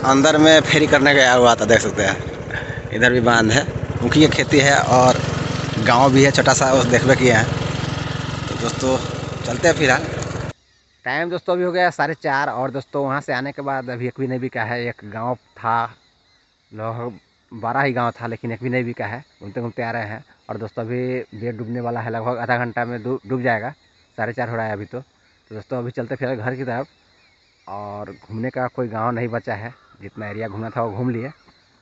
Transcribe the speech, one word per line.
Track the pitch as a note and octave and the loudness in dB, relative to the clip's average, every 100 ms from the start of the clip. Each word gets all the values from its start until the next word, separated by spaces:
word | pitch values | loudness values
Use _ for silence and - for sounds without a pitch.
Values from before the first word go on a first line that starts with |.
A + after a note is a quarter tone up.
| C3 | 4
अंदर | C3+ D3 D3+ | 6 6 6
में | D#3+ D#3 | 8 8
फेरी | - D#3 D3 | 6 2 4
करने | C#3+ C#3 | 4 6
गया | C#3+ B2+ | 6 6
हुआ | B2 B2 A#2+ | 8 6 6
था, | A2 | 6
देख | A2+ | 4
सकते | G#2+ F#2+ | 4 0
हैं | G2 G2 - - - - - - - | 0 -2 -6 -10 -8 -8 -8 -10 -6
इधर | A2 B2 | 0 2
भी | B2 | 4
बांध | A#2+ A#2 A2 | 4 4 4
है, | B2 - - - - | 2 0 -4 -6 -2
उनकी | A#2+ D3 | 2 6
ये | D3+ | 6
खेती | - C3 D3 | 4 2 4
है | C#3 C#3 | 6 4
और | - B2+ B2+ A#2+ - - - - - - A2+ | 4 6 6 4 0 -4 -4 -4 -4 0 4
गांव | A#2+ C#3 | 6 6
भी | C3 C#3 | 6 6
है | |
छोटा | C3+ C3 | 6 4
सा, | B2+ C3+ | 4 4
उस | C3+ A#2+ | 4 4
देखबे | A#2+ A#2+ C3 | 4 4 4
किए | B2+ | 6
हैं। | A2+ A#2 - - - - - - - - - - | 4 2 -2 -4 -4 -6 -6 -6 -8 -8 -6 -6
तो | G#2 | -6
दोस्तों, | A#2 A#2 C3 C3 - - - - - | -6 -2 0 0 -2 -8 -8 -8 -6
चलते | B2 E3+ | 0 2
हैं | D#3 | 4
फिलहाल। | C#3 C3 - - - - - - _ _ _ _ B2 | 4 2 0 -6 -8 -8 -10 -12 _ _ _ _ -6
टाइम | C#3 E3+ | -4 -4
दोस्तों | E3+ - | -4 -2
अभी | F3+ | 0
हो | F3+ | 0
गया | F3 F3+ | 2 0
साढ़े | - D3 | 0 -2
चार, | D#3+ D#3 C#3 C#3+ | -2 -2 0 0
और | A#2 C3 | -2 -4
दोस्तों, | C3 - C#3+ C#3 | -6 -6 -4 -2
वहाँ | C#3 | -2
से | C#3+ | -4
आने | B2+ C#3 | -4 -6
के | C#3+ | -8
बाद | C#3 C3+ B2+ | -6 -6 -6
अभी | B2 B2 | -6 -6
एक | - | -6
भी | C3 | -4
नहीं | B2+ | -4
बिका | B2+ B2 | -6 -6
है। | A2 A#2+ | -4 -4
एक | A#2+ - G#2+ | -6 -8 -12
गाँव | A2 A#2 A#2+ | -8 -6 -8
था, | _ - A#2 A#2 A2+ A2 _ _ _ _ _ _ _ | _ -8 -2 -2 -2 -8 _ _ _ _ _ _ _
लगभग | G#2+ A2 A#2 A#2+ G2 _ _ _ | -10 -8 -8 -10 -12 _ _ _
बारह | A2+ A2+ B2+ | -10 -4 -2
ही | C#3 | 0
गाँव | B2 A#2+ | 0 -2
था, | - A#2 | -4 -10
लेकिन | A2+ A#2+ | -8 -8
एक | A2+ | -8
भी | B2 | -4
नहीं | B2+ | -4
बिका | A#2+ A#2+ G#2 | -4 -6 -8
है। | A#2 - _ | -10 -14 _
घूमते | G2+ B2 | -12 -8
घूमते | A#2 A#2 | -8 -6
आ | A#2 | -6
रहे | A#2 G#2+ | -6 -8
हैं। | A2 - _ - | -12 -16 _ -14
और | A2 | -10
दोस्तों, | G#2+ - | -10 -8
अभी | A2+ B2 B2+ B2+ - | -6 -4 -4 -6 -8
बेट | A2+ A#2 A2+ | -10 -10 -8
डूबने | A2+ B2 | -8 -6
वाला | A#2+ A#2 | -6 -6
है, | A#2 | -6
लगभग | A2+ A#2 B2 | -6 -4 -4
आधा | A#2 A#2+ | -2 -2
घंटा | A#2+ A2+ A#2+ | -2 -6 -6
में | A#2+ | -6
डू-, | A2+ C3 G2+ | -6 -8 -6
डूब | C3 | -4
जाएगा। | B2 A2 A#2 D3+ _ _ _ - | -2 -2 -4 -12 _ _ _ -8
साढ़े | A2 | -8
चार | A#2 A#2+ | -6 -6
हो | A#2 | -4
रहा | A2 | -6
है | |
अभी | G#2 G#2 | -6 -10
तो। | A#2+ | -12
तो | - _ _ _ - G#2+ | -14 _ _ _ -18 -16
दोस्तों, | - B2+ | -8 -8
अभी | A#2+ | -6
चलते | B2 A#2 C3+ | -8 -8 -6
फिलहाल | B2+ B2+ | -6 -4
घर | A#2 B2+ | -6 -6
की | |
तरफ, | B2+ A#2+ C#3+ _ _ _ _ _ _ _ - | -6 -6 -8 _ _ _ _ _ _ _ -16
और | G2+ G#2 G#2 G2+ F#2 | -12 -12 -12 -14 -16
घूमने | - A2 B2 | -12 -8 -6
का | B2+ B2+ | -4 -6
कोई | - A#2+ | -6 -6
गांव | A2 A#2 | -4 -4
नहीं | A#2 A#2+ | -2 -4
बचा | A2+ - G#2 | -6 -6 -8
है, | A2+ - _ _ | -10 -16 _ _
जितना | G2 - G#2 | -18 -14 -12
एरिया | G#2 A2+ | -8 -8
घूमना | G2 A2+ | -8 -8
था | A#2+ | -4
वो | A#2 | -4
घूम | G2+ B2+ | -4 -4
लिए। | A#2 C3 - _ _ _ _ | -4 -8 -14 _ _ _ _